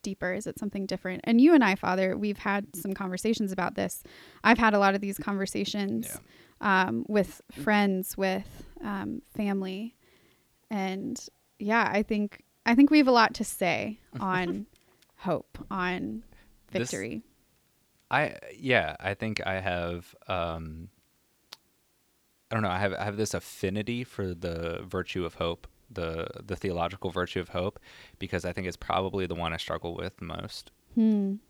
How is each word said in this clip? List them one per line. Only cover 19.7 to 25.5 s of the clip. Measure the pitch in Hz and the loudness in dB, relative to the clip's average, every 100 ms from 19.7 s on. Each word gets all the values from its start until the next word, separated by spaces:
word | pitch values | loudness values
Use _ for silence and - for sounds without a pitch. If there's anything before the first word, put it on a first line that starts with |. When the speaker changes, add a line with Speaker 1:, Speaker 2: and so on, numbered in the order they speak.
| 87 85 87 - - - | -2 -2 -6 -10 -20 -6
Speaker 2:
um, | 92 85 82 80 80 90 _ _ _ _ _ _ - _ _ _ _ _ _ _ _ _ | -4 -2 -6 -10 -12 -16 _ _ _ _ _ _ -20 _ _ _ _ _ _ _ _ _
I | 113 | -2
don't | |
know, | 104 | 0
I | 90 | 2
have, | 101 | 0
I | 90 | 0
have | 104 101 | -4 -2
this | 107 | -2
affinity | 92 - - 95 101 107 120 | -2 -8 -4 -2 -2 -4 -4
for | 127 - 95 | -6 -6 -6
the | 87 87 82 82 85 90 | -4 -6 -4 -4 -6 -6
virtue | 92 90 92 82 | -6 -4 -4 -4
of | - | -2
hope, | 87 | -4